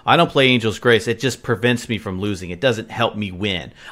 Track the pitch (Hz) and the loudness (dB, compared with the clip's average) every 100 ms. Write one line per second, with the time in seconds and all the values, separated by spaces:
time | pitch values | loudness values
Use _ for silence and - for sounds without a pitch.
0 | - 143 170 151 131 123 110 92 123 113 | 2 4 4 4 4 4 0 0 2 4
1 | - 113 131 - - 110 120 120 - 107 | 2 -2 -4 -4 -4 0 0 0 -2 -6
2 | 101 92 104 95 90 87 131 110 - - | -6 -6 -4 -6 -8 -2 -2 -2 -4 -2
3 | 143 104 104 90 104 92 67 - - | -2 -2 -8 -4 -4 -4 -8 -16 -20